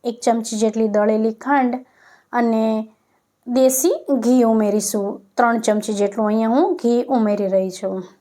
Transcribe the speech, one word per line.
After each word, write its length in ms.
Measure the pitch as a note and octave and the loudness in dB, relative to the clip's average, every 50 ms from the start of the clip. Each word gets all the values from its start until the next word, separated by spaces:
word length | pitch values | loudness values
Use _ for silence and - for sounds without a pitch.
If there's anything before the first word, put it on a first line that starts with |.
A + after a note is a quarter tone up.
| - A#3+ | -6 -8
એક 120 | A3+ - - | -8 -2 0
ચમચી 340 | B3 A3+ A#3 A3 - A3+ G#3+ A3+ | 0 0 0 -2 -6 -4 -2 -2
જેટલી 260 | A3 G#3+ A3+ A3+ G#3+ G#3 | 0 0 0 -2 0 2
દળેલી 400 | G#3 G#3 G#3 G#3+ A3 A3 A3+ A3 _ - | 0 2 2 2 2 0 -2 -2 _ -2
ખાંડ 320 | C4+ C#4+ C#4+ C4 B3 A#3+ B3+ B3+ _ _ _ _ - - _ _ _ - | 0 2 2 2 0 -2 -6 -10 _ _ _ _ -20 -20 _ _ _ -2
અને 300 | A#3+ A#3+ A#3 A3+ A3 A3 A3 A3 A3 A3 A3 _ _ _ _ _ _ _ _ _ _ _ B3 A#3+ C4 | 0 0 2 2 0 0 0 -2 -4 -6 -8 _ _ _ _ _ _ _ _ _ _ _ -2 2 4
દેશી 340 | C4 C4 B3+ C4 - F4 C5+ D#5+ - - C#4 B3 G#3+ | 4 4 2 2 0 0 0 0 -2 -2 -2 0 2
ઘી 180 | A#3 B3+ B3+ A#3+ A3+ A3+ | 2 4 4 4 4 4
ઉમેરીશું. 580 | A3 G#3+ G#3 G3 G#3+ G#3 - - G#3+ G3 G3+ G#3 - - _ _ | 2 2 2 0 0 -2 -2 -4 -4 -4 -4 -8 -10 -16 _ _
ત્રણ 260 | - A#3+ A#3 A#3 A3+ A3+ | 0 2 2 2 0 0
ચમચી 320 | - G#3+ G#3+ G#3 - G#3+ G3+ | 0 0 0 -2 -4 -2 -2
જેટલું 260 | G3+ G3+ G3+ A3+ G#3+ G#3 | -2 -2 -2 -2 -2 0
અહીંયા 240 | G#3+ A3 A3+ A3 A#3 | 0 0 0 0 2
હું 260 | C4+ E4+ G#4 E4+ - - | 2 2 0 0 -2 0
ઘી 140 | A#3 A#3+ A#3+ A#3+ A#3 C4+ A#3+ | 0 0 0 0 0 0 0
ઉમેરી 340 | A3 G#3 G#3 G#3 G3+ F#3+ F#3+ | 2 0 0 -2 -2 0 0
રહી 140 | F#3+ F#3+ F#3+ F#3 - | 0 -2 -2 -6 -8
છું 200 | - F#3+ F#3+ F#3+ F3+ - _ _ | -8 -8 -8 -8 -12 -14 _ _